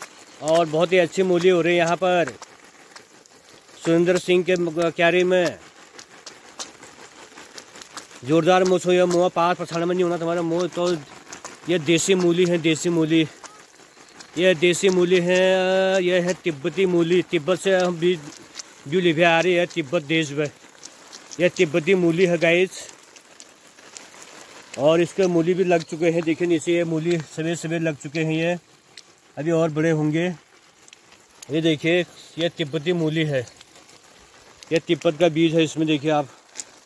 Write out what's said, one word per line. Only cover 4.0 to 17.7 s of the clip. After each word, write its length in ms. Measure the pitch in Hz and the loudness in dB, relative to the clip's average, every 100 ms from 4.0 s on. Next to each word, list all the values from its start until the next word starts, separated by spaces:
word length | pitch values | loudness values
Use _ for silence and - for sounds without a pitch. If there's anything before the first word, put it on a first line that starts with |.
| 175 180 | 2 0
सिंह 260 | 180 180 | 2 0
के 120 | 175 180 | 2 -2
म-, 340 | 170 156 165 | -2 -2 -2
क्यारी 340 | 156 170 175 | 0 2 2
में। 360 | 180 180 165 101 - - - - - - - - - - - - - - - - - - - - - - - - - - | 2 2 0 -4 -14 -20 -20 -20 -20 -20 -20 -20 -20 -18 -18 -20 -20 -20 -20 -20 -20 -20 -20 -20 -20 -20 -20 -20 -20 -14
जोरदार 400 | 123 160 165 185 | -2 2 4 2
मुँह 160 | 185 180 | 2 0
छो, 120 | 175 | 2
ये 140 | 180 180 | 2 2
मुँह 240 | 170 180 | 2 0
पास 280 | 175 170 175 | 0 -2 -2
पछाड़ 280 | 160 170 170 | -6 -4 -2
में 100 | 180 | -2
नहीं 80 | |
होना 140 | 175 170 | -2 -2
तुम्हारा 240 | 165 175 | -4 -4
मुँह। 260 | 165 165 180 | -2 -4 -4
तो 260 | 175 175 170 139 - - - - - - | -4 -2 -4 -8 -20 -20 -20 -18 -12 -4
ये 100 | 175 | -2
देसी 360 | 147 165 - 185 | 0 0 2 2
मूली 300 | 175 170 175 | 2 2 2
है, 120 | 175 | 2
देसी 320 | 160 156 180 | 0 0 0
मूली। 380 | 165 160 165 151 - - - - - - - - - - 151 | 0 2 2 0 -6 -20 -20 -20 -20 -20 -20 -20 -20 -10 0
ये 180 | 185 170 | 2 4
देसी 340 | 175 170 190 | 2 2 2
मूली 300 | 185 175 185 | 2 4 2
है, 840 | 175 180 185 185 185 190 190 190 | 4 2 4 2 2 0 2 0
ये 160 | 180 180 | 2 0
है 140 | 175 | 0
तिब्बती 520 | 180 175 143 165 160 185 | -2 -6 -6 -6 -2 0
मूली। 360 | 170 165 180 | 2 2 2
तिब्बत 380 | - 170 147 180 | 0 -2 -2 -2
से 160 | 196 | 0